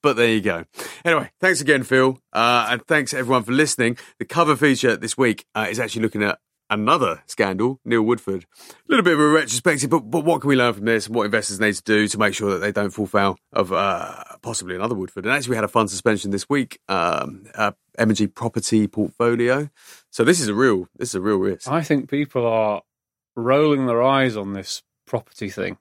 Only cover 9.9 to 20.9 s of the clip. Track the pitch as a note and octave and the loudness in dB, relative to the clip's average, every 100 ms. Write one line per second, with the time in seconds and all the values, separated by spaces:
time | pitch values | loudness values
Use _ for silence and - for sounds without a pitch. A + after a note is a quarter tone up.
9.9 | D#3+ G#2+ D3 D3+ D3+ C#3 C3 A#2+ G2+ A2 | -2 0 -2 2 2 4 4 2 0 0
10.9 | A2+ G#2+ A#2 G#2 G#2+ G2+ G2 G#2+ G2 - | 0 0 -2 0 0 -2 0 0 0 2
11.9 | G#2+ G#2 G2+ G#2 F2+ G#2 F#2 G2+ G2+ G2+ | 2 2 2 0 0 -2 -2 -2 -2 -4
12.9 | G2 G2+ G#2 G2 F#2 _ - F#2 F2+ G2 | -4 -2 0 0 -2 _ -4 0 0 0
13.9 | E2+ - - - - A#2+ A2+ F#2 F2+ A2 | -2 -6 -12 -18 -14 -10 -10 -8 -6 -4
14.9 | A2 F#2 - G2 C#3+ B2 A#2 G#2 A#2 G#2 | -4 -6 -8 -4 -4 -2 -4 0 0 0
15.9 | F#2+ A#2 G#2 G2+ G2 - C#3+ A#2+ - - | 0 0 0 -2 -6 -2 -4 -4 -10 -6
16.9 | F#2+ E2+ D#2 C2 G2 G2 - G#2 - _ | -2 0 -2 -6 -12 -18 -4 -4 -4 _
17.9 | - A2+ G#2+ G#2 - A#2 - - A2 G2+ | -2 0 2 0 -2 -6 -6 0 0 0
18.9 | - G#2 _ A#2 A#2+ A#2+ C3+ D3 _ - | -2 -4 _ 0 2 0 0 -4 _ -20
19.9 | - _ - A#2+ F3 A#2 G#2 C3 G2 F2 | -20 _ 0 2 4 2 2 2 2 -2